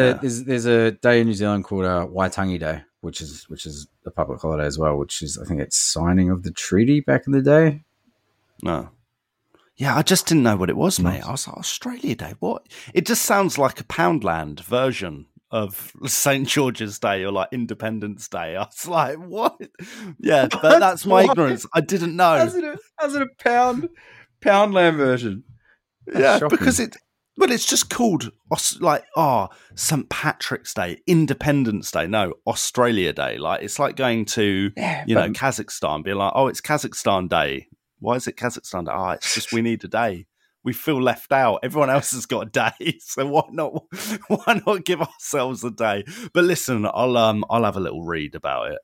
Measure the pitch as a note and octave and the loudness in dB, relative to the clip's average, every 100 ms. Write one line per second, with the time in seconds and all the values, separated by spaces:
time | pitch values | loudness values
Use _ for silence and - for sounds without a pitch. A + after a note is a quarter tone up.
0 | B2+ B2+ C3+ A#2+ C3 B2 A#2 A#2 A2+ G2 | 4 4 -2 -4 -2 0 4 6 4 2
1 | B2 A#2+ A2+ G2+ G#2 G2+ F#2 G2 F#2 F2+ | 4 6 4 2 2 0 -2 -2 2 0
2 | E2+ F#2 F#2 F#2+ F#2+ F2+ D#2 D#2 - _ | 0 0 -2 0 -2 -2 -4 -6 -10 _
3 | E2+ - D2+ D2 - D#2+ D#2+ D2 D2 _ | -12 -10 -12 -14 -16 -14 -12 -14 -16 _
4 | - - C#2+ B1+ D#2+ D#2 D2+ C#2+ D#2 D2 | -12 -6 -4 -4 -4 -2 -2 0 0 0
5 | C#2+ - D2+ - - D#2 C#2 - - - | -4 -6 -8 -10 -6 -4 -2 -2 -2 0
6 | E2+ F#2 F2+ F#2 F2+ - - F#2 A#2 D3 | 2 4 2 0 -4 -8 0 2 4 4
7 | C#3 C3+ - C#3 C3+ D3+ D#3+ D3 - _ | 2 0 2 2 6 6 6 2 -10 _
8 | _ _ _ _ _ _ - D#2 - _ | _ _ _ _ _ _ -4 -4 -6 _
9 | _ _ _ _ _ _ _ _ C#3 A#2+ | _ _ _ _ _ _ _ _ 0 2
10 | D3+ F#3 - D#3+ A#2+ G2+ F2+ - - - | 2 2 4 4 4 4 0 0 0 2
11 | F2 C#2+ - C3+ - - - - B3 B3 | 0 0 -6 -8 -8 -10 -10 -8 -10 -8
12 | C#4 B2 D#2 G#2+ F#3+ B3 - - - E3+ | -6 -6 -8 -6 -4 -6 -10 -20 -2 -2
13 | F3 A#3 - G3+ F#3+ - C3+ - - - | 0 -2 2 2 2 2 0 0 -10 0
14 | F3 D#3+ G2+ E2 D2+ D2 - B2 C3 B2 | 0 2 0 -2 -4 -10 -4 0 0 -2
15 | F#2 D2 C#2+ _ _ A2+ G#2 - - - | -8 -10 -16 _ _ -4 -4 -8 -16 -12
16 | C3 - C#3+ C#3 C#3 - C3 A#2 G#2+ G2 | -4 0 2 0 0 0 0 -2 -8 -4
17 | A2 G2 F#2+ G2 F#2 B2+ A#2 G#2+ A2 A2 | -2 -2 -2 -2 -4 -4 -6 -6 -6 -6
18 | G#2 G2+ - F#2+ E2 F2+ G#2 - D#3+ E3+ | -8 -10 -12 -10 -8 -8 -8 -10 -4 -2
19 | C3 D#3 F3+ F#3+ A#3 - - _ G3+ A3+ | -2 -4 -12 -4 -4 -4 -14 _ -20 -16
20 | G#3 D#3 - D3+ C#3 - D#3 E4 D4 F3 | -16 -6 2 4 4 2 6 8 6 2
21 | G3 F#3+ F#3+ B3+ D3 A#2+ - E3 D#3 F#3 | 2 6 6 6 2 0 -2 -2 0 -2
22 | E3+ E3 F3+ D3+ E4+ F4+ D#4 D4 - - | -2 4 4 6 2 0 -6 -8 -18 -6
23 | D4 C#4+ C4 - B3 A#3+ B3+ B3 E4+ - | -4 -2 -6 -2 0 2 2 0 -6 -12
24 | - - _ _ - G3 G#3 F#3+ F3 D#3 | -20 -20 _ _ 2 4 4 4 4 4
25 | C3+ B2+ A#2 G2 - - _ _ _ _ | 2 2 -2 -6 -10 -20 _ _ _ _
26 | - - - - D3 - - B3+ A3+ - | -6 2 4 6 4 2 2 0 -2 -8
27 | _ _ _ - F#4 A#3+ - B3+ - - | _ _ _ 2 2 4 0 0 -2 0
28 | A#3+ D#3+ A2+ - _ D#3 - - F3 D3 | 2 0 -4 -12 _ -2 -2 0 0 0
29 | - - D#3 A#2+ F#2+ - _ - - D3+ | -2 0 2 2 0 -8 _ -6 -2 -2
30 | - - D#3 - - - - - F2+ E2 | -2 -4 -4 -4 -6 -8 -8 -6 -6 -6
31 | - E3 D#3 C3+ D3+ C#3+ A#2+ G#2 - E2+ | 2 4 4 0 0 2 0 -2 -4 -4
32 | E2 G#2+ F#2+ - - A2+ - - A#2+ A2 | -2 0 -2 -4 -4 -4 -2 2 2 2
33 | E2+ D2 C2+ A1 D#2 F#2 G#2 - C#3 - | 0 -2 -6 -4 -4 -4 -6 -4 -4 -2
34 | B2+ A#2 G#2 - G#2 F#2+ G2+ - A#2 D3+ | -2 -2 -2 0 0 2 -2 -2 -6 -6
35 | - A2 F2 - C3+ A#2+ - - D2 D2+ | 0 0 0 -2 -4 -4 -10 -8 -6 -4
36 | E2 G2 G2 - C3+ - - D3+ A#2+ - | -6 -2 -2 0 0 -2 -4 -4 -4 -4
37 | A#2+ G2 F2+ E2 D2 C2+ - _ _ _ | 0 0 2 0 0 -4 -10 _ _ _
38 | G#2+ B2 B2 - B2 - - F#2 E2 E2 | -4 -2 -4 -6 -6 -6 -10 -8 -6 -4
39 | F#2 E2+ - - - A#2 A#2 A2 F#2 A2 | -4 -4 -4 -4 -2 -2 0 -2 -4 -2
40 | A#2 F2+ - _ _ _ - A#2 - C#3 | -2 -4 -12 _ _ _ -8 -4 -2 0
41 | B2+ A2+ - C3+ B2 G2+ B2+ D3+ C#3 C3+ | 0 0 0 2 2 0 -2 0 2 2
42 | - C3 - A#2 G#2+ C3+ A2 - E3 - | 0 -6 -6 -6 -2 0 0 -2 -6 -6
43 | - - C#3 D3 - E3 D3+ D#3+ - F#3 | -10 -6 0 0 0 -4 -6 -6 -12 -12
44 | G#3+ G#3+ - G#3 - A3 - G3+ E3 E3+ | -8 -8 -2 -2 2 0 2 -2 0 -2
45 | D#3 - - C#3+ B2+ A#2+ A#2+ A2 A2 G2+ | -4 -6 -6 -2 -2 -4 -8 -2 -2 -2
46 | G#2 G#3 A#3 E3+ F3 E3+ - A#2+ G#2 - | -6 -14 -4 2 2 2 0 0 0 0
47 | B2+ B2 A2+ G#2+ - A2+ A2 F#2+ F2 D#2 | 2 4 4 2 0 2 2 0 -6 -6
48 | E2+ E2+ D2 D2 D2 C2 A#1 D2 | -6 -6 -6 -8 -6 -4 -4 -8